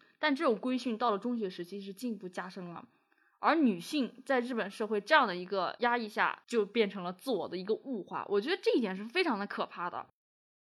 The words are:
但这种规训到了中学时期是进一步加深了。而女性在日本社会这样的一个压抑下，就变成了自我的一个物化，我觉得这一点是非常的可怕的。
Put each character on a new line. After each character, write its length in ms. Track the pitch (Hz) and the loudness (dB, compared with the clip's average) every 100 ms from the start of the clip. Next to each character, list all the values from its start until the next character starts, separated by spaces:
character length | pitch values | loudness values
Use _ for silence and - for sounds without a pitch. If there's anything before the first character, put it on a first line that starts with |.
| _ _ | _ _
但 140 | 302 | 0
这 120 | 269 320 | 2 2
种 100 | 214 | 2
规 220 | 254 254 | 0 -2
训 200 | 254 214 | -2 0
到 140 | 247 | 0
了 60 | 202 | 0
中 200 | 240 240 | -2 -2
学 120 | 202 | -4
时 160 | 185 175 | -6 -10
期 160 | 202 | -10
是 120 | 196 | -10
进 200 | 196 247 | -8 -6
一 20 | 208 | -6
步 140 | 185 | -8
加 200 | 185 180 | -10 -10
深 140 | 185 | -10
了。 220 | 180 170 - _ _ _ _ _ | -12 -12 -16 _ _ _ _ _
而 120 | 202 311 | 2 6
女 240 | 277 180 | 6 4
性 420 | 170 302 233 - | -2 -2 -2 -4
在 160 | - 262 | 0 0
日 140 | 240 | 0
本 160 | 240 190 | -2 -4
社 160 | - 214 | -4 -2
会 160 | 214 | -2
这 140 | 202 311 | 4 6
样 120 | 240 | 6
的 80 | 180 | 0
一 80 | |
个 320 | 180 196 170 - | -4 -2 -2 0
压 180 | 240 240 | 0 0
抑 100 | 220 | -2
下， 360 | 220 175 - - | 0 0 0 0
就 180 | 233 | 0
变 240 | 202 233 208 | 2 2 2
成 160 | 196 | 0
了 80 | 175 | -6
自 200 | 185 - | -6 -2
我 180 | 214 127 | -2 -2
的 80 | 180 | -6
一 60 | |
个 100 | 185 | -2
物 300 | 220 220 233 | -2 -2 -8
化， 200 | - 143 98 | -6 -6 0
我 100 | 202 | 0
觉 120 | 226 | 2
得 80 | 381 | 0
这 140 | 453 403 | 2 2
一 40 | |
点 160 | 214 190 | 2 -2
是 80 | |
非 200 | 214 349 | -4 0
常 160 | 349 226 | 0 0
的 80 | 202 | -2
可 180 | - 180 | -4 -6
怕 240 | - 175 | -4 -8
的。 160 | - - _ _ _ _ _ | -8 -12 _ _ _ _ _